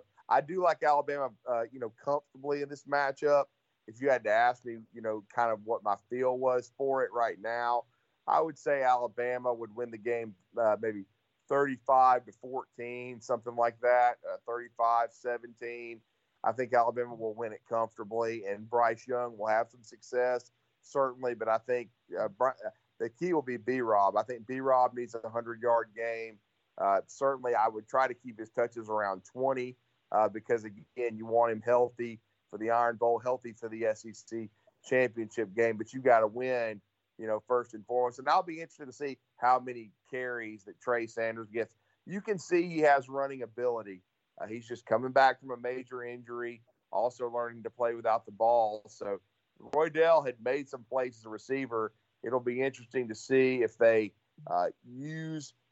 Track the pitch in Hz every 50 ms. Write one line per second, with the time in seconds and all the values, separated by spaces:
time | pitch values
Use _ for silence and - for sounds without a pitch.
0 | - _ _ _ _ - 117 131 143 143 175 185 180 170 156 - 160 151 147 143
1 | 139 135 143 143 139 127 113 _ _ - 123 117 113 110 123 131 123 110 110 _
2 | - - 143 147 - _ - 135 135 143 143 147 147 143 147 143 - - 143 143
3 | 143 139 135 - - 147 147 143 139 - _ _ _ _ _ _ _ - 113 113
4 | 131 143 131 120 110 107 104 113 120 123 120 120 - 123 117 113 110 - - 113
5 | 110 110 107 110 98 _ - - 120 117 110 104 104 110 117 107 101 107 101 98
6 | - _ 123 123 131 127 127 127 131 127 127 127 123 - _ - 139 135 135 131
7 | 127 113 110 120 117 110 90 87 101 110 117 120 120 120 120 120 - _ _ _
8 | _ _ _ _ _ - 156 151 165 160 151 - - 151 143 139 131 127 127 123
9 | 120 113 101 - 120 123 127 123 123 127 120 117 117 110 104 117 123 120 113 113
10 | 101 117 120 117 117 110 98 - _ _ _ 117 117 110 104 104 113 110 107 101
11 | 95 - _ _ _ _ _ _ _ _ 143 139 143 139 131 123 _ - 135 131
12 | 127 127 127 123 123 113 101 _ - 131 131 131 - - _ - 120 120 123 123
13 | 123 127 123 117 110 - 131 117 110 120 117 120 117 117 110 113 120 123 123 123
14 | 123 120 120 - - 92 95 92 - - 117 120 120 117 - - 117 117 117 117
15 | 117 113 - - - 123 120 120 117 120 120 - 120 120 120 120 120 117 117 113
16 | - _ _ _ _ _ _ _ - 107 113 117 127 113 123 120 117 120 120 120
17 | 120 120 117 113 113 110 107 107 117 110 107 - - _ 120 113 113 110 - -
18 | 113 101 110 113 117 113 113 117 98 98 101 104 110 113 120 120 120 113 113 110
19 | - 127 123 120 104 120 117 104 101 110 107 110 120 - - 123 113 - - 113
20 | - - - 123 123 127 123 123 - - _ _ _ _ _ _ _ - - 143
21 | 135 131 123 127 127 123 120 107 110 110 110 117 - - 123 123 120 113 _ _
22 | _ _ 87 87 107 107 98 - 123 131 127 - - - - _ _ _ _ _
23 | 117 117 - _ 180 180 175 156 139 123 123 120 107 117 127 131 123 113 107 101
24 | 98 98 95 104 113 - 123 117 110 113 127 131 131 135 131 127 127 123 120 123
25 | 120 117 - 113 113 113 107 117 120 117 120 113 117 120 117 117 113 110 101 113
26 | 117 117 113 113 113 113 110 104 _ _ _ _ _ _ _ - 95 98 98 95
27 | 92 - - - 139 135 135 131 127 123 117 107 107 117 110 110 110 - - 131
28 | 131 127 123 120 - 127 113 104 113 107 _ - 120 113 113 117 113 107 110 107
29 | 104 98 95 95 - - - 127 127 135 135 131 123 127 123 - _ _ _ _
30 | _ _ - 104 107 107 101 110 107 - 123 117 107 110 101 107 - - _ 123
31 | 123 120 110 110 113 113 113 117 117 117 113 110 107 117 120 123 123 120 120 -
32 | 120 117 113 110 _ _ _ _ _ _ - 104 110 113 117 117 120 117 117 104
33 | 120 117 120 113 113 123 127 123 - 120 113 - - 113 110 110 113 110 110 -
34 | - 113 101 - - - 113 117 113 104 - _ _ _ _ _ _ - 131 127
35 | 127 123 113 113 113 107 - - 110 98 92 113 117 113 113 104 110 - - 131
36 | 127 131 120 113 110 107 104 123 127 127 127 123 117 113 107 101 - _ _ _
37 | _ _ _ - 110 110 107 107 - - 127 123 120 120 - 107 101 - 123 123
38 | 123 120 117 135 131 143 156 185 185 180 160 160 165 160 _ - 151 127 127 -
39 | 147 139 131 - _ _ _ _ - 123 127 127 123 127 123 120 113 104 - _
40 | _ _ - 127 127 127 123 117 113 107 107 107 - 107 90 - - - 123 120
41 | 117 - - 117 113 113 110 113 113 101 104 113 110 104 _ _ _ _ _ _
42 | _ - 170 208 196 - 208 175 - - 175 175 170 180 170 160 151 147 143 139
43 | 123 123 135 139 139 139 139 131 123 113 110 123 123 123 120 113 107 101 95 90
44 | - _ _ _ _ _ _ - 98 101 110 120 117 113 120 110 - - 113 113
45 | 127 131 127 135 135 131 127 - - 135 127 120 120 123 127 127 131 123 127 127
46 | 120 120 120 123 120 117 120 120 120 120 120 113 117 _ _ _ _ _ - 95
47 | 110 123 120 - 127 120 117 120 120 117 117 117 110 113 - - 123 117 117 117
48 | 113 113 110 117 - - 104 101 113 113 120 120 113 107 107 107 - - - -
49 | 104 101 101 95 - _ _ _ _ _ _ _ 107 120 - 143 160 165 147 156
50 | 160 165 165 156 143 135 120 113 110 123 131 147 139 - - 127 113 - 123 131
51 | 131 127 120 110 110 113 110 107 - - 131 135 135 120 117 113 110 104 - _
52 | _ _ _ _ - 113 120 127 120 123 123 127 135 135 131 - 120 - - 127
53 | 123 113 110 - - - 131 131 131 127 127 127 117 110 - - 117 113 113 110
54 | 107 98 - _ _ _ _ - 151 - 87 87 87 85 - - _ 123 123 127
55 | 139 151 156 160 160 160 160 156 139 - - _ _ _